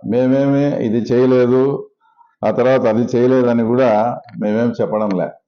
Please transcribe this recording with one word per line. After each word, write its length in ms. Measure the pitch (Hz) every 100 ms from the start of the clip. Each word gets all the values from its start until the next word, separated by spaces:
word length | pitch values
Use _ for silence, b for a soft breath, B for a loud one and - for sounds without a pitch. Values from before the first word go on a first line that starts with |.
| 92
మేమేమి 600 | 117 127 135 139 139 143 -
ఇది 160 | 120 117 107
చేయలేదు, 540 | 120 127 127 123 127 135 143 - _ b b b b
ఆ 80 | 104
తర్వాత 340 | 113 127 131 113
అది 180 | 110
చేయలేదని 600 | 120 120 123 131 120 117
కూడా 260 | 110 120 127 104 117 - - -
మేమేం 320 | 104 110 117
చెప్పడంలే. 560 | 110 101 107 107 92 78 -